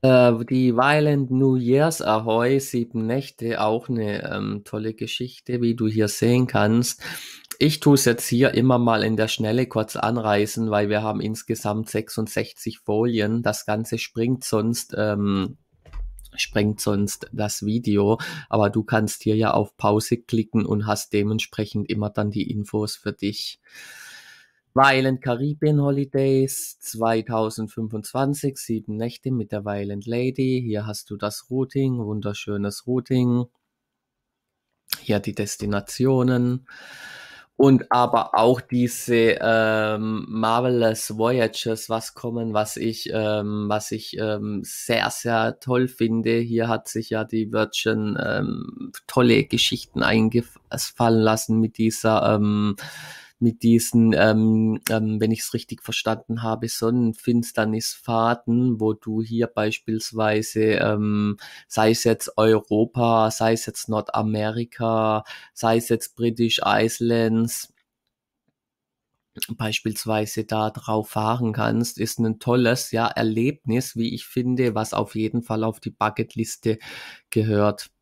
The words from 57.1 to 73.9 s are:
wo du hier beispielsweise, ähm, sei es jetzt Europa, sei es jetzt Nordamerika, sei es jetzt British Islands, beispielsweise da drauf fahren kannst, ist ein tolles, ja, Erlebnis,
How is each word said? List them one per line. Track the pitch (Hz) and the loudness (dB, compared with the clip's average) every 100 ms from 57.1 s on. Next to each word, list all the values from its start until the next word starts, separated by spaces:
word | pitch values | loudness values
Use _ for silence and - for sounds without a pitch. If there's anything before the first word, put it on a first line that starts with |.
| 110 - 120 117 - 110 110 - - - 113 113 120 - 117 127 113 | -2 0 0 0 -2 -2 -2 -6 -10 -4 0 2 0 0 2 2 2
wo | 110 | 0
du | 107 - 110 | -2 -4 -4
hier | 113 117 117 | -4 -2 -2
beispielsweise, | - 107 - - 110 - 110 107 107 110 110 110 | 0 -2 -2 -4 -6 -6 -2 0 2 -2 0 2
ähm, | 107 107 104 107 104 104 101 - - - | 4 2 2 0 0 0 -2 -10 -20 -8
sei | - 110 | 2 2
es | 117 | 4
jetzt | 117 113 - - | 2 0 -2 2
Europa, | 110 110 - 107 113 123 117 117 110 | 4 4 2 0 2 2 2 4 2
sei | - 113 | 2 0
es | 113 - | 0 -2
jetzt | - - | -10 -4
Nordamerika, | 110 107 - 107 107 107 113 117 - 117 113 110 107 - - - | -4 -2 -4 -2 -2 -2 -4 -8 -4 0 2 2 0 -4 -18 -20
sei | - 113 113 | -2 2 2
es | 113 | 2
jetzt | 113 - - | -2 -2 -2
British | 117 117 117 - | -2 0 0 0
Islands, | 98 104 113 - 117 117 113 113 117 - - _ _ _ _ _ _ _ _ _ _ _ _ _ _ _ _ - - | 2 2 2 0 0 2 2 2 0 -4 -12 _ _ _ _ _ _ _ _ _ _ _ _ _ _ _ _ -12 -10
beispielsweise | 113 110 107 113 104 110 110 107 - | -6 -6 -4 -4 -6 -4 -2 -2 -6
da | 107 110 107 | -4 -2 -2
drauf | - - 110 107 | -4 -4 -4 -2
fahren | - 110 123 120 | -4 -2 0 -2
kannst, | 107 110 113 117 - | -2 0 0 -2 -4
ist | 110 - | -6 -2
ein | 113 110 | -2 -2
tolles, | - 123 120 127 - | 0 2 2 0 -2
ja, | 113 113 | -2 -2
Erlebnis, | - 113 110 123 151 - 117 131 | 0 -2 0 -2 -4 -2 -2 -2